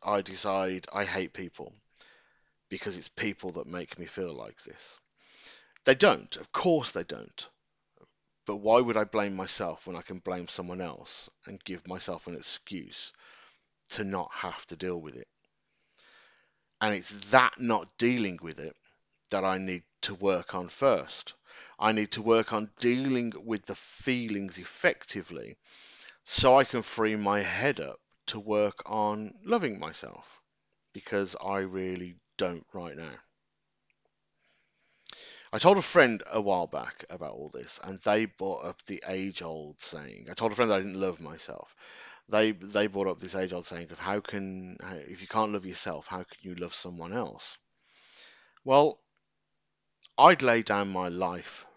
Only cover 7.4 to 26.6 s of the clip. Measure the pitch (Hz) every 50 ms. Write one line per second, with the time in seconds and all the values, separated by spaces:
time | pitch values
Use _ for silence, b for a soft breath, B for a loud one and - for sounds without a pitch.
7.4 | - - _ _ _ _ _ _ _ _ _ _ - _ _ _ _ _ _ _
8.4 | _ - 104 104 101 107 113 123 127 117 110 110 107 98 - 107 101 101 98 95
9.4 | 95 92 - - 104 85 80 - - 92 90 82 - - 95 90 _ 98 92 -
10.4 | 87 82 - - 90 87 90 92 90 85 65 - - - - - - - _ _
11.4 | - - 98 98 _ - 92 85 _ 90 90 92 - - 87 80 - 87 85 -
12.4 | - - - - _ - 101 87 - - - - - - _ b b b b b
13.4 | b b b b b b _ _ _ - - - 107 95 98 92 82 - - -
14.4 | - 90 82 - - - 87 78 92 92 87 85 78 73 64 62 58 _ _ _
15.4 | _ _ _ _ _ _ b b b b b b b b b b b b b b
16.4 | b b b b b b b _ 110 107 104 92 87 - 104 101 95 98 113 131
17.4 | 127 - - - 123 117 113 98 82 - _ - 117 120 123 120 107 98 90 82
18.4 | 85 82 73 - 76 78 - _ _ _ _ _ _ _ _ _ _ _ - 98
19.4 | 95 95 95 95 95 92 90 87 - _ _ _ - - 101 87 98 98 92 87
20.4 | 85 - - 92 90 85 - - 139 135 113 82 65 - - - - - - _
21.4 | B B B B B B B B 104 110 110 107 107 - - 113 104 113 113 113
22.4 | 107 - 117 107 107 107 _ - 120 120 123 131 135 135 131 123 120 117 107 95
23.4 | 107 113 110 101 - - 98 - - - - - - 139 127 123 117 110 101 101
24.4 | 98 92 87 90 90 - - - - 170 - - - - - 101 87 - 87 71
25.4 | 57 53 69 _ B B B B B B B B B B B B B - - -
26.4 | - 135 127 135